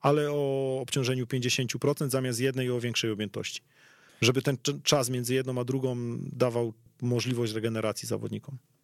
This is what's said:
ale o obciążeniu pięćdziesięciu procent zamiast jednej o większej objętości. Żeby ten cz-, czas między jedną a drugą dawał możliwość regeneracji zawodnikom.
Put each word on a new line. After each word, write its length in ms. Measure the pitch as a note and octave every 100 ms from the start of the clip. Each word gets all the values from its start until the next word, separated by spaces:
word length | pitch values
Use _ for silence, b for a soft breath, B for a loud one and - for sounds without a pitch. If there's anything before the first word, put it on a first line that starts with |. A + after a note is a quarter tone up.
ale 320 | C#3+ D3 D3
o 460 | D3 C#3 C3+ C3+ C3
obciążeniu 460 | B2+ C#3 B2+ B2+ A#2+
pięćdziesięciu 520 | C3 A#2+ - B2 B2+
procent 340 | C#3 D3 C#3+
zamiast 280 | C3 B2+ A#2
jednej 300 | C3+ C3 B2+
o 100 | B2
większej 300 | A#2+ A2 A2+
objętości. 500 | G#2 G#2 G#2+ G#2+ - b b b b b b
Żeby 220 | A#2 B2+
ten 140 | C#3+ C3
cz-, 260 | - C#3+
czas 280 | - D3 A#2+
między 240 | B2+ A#2+
jedną 260 | C3 C3 B2
a 40 |
drugą 540 | B2 C3+ B2+ A#2+ A#2+ A#2+
dawał 560 | - A#2+ B2 A#2+ A#2 - - -
możliwość 500 | A#2+ A#2+ A#2 A#2+ A#2
regeneracji 560 | A2 A2+ A2 G#2+ G#2 A2+
zawodnikom. 500 | G#2+ G#2+ G#2+ - C3 - _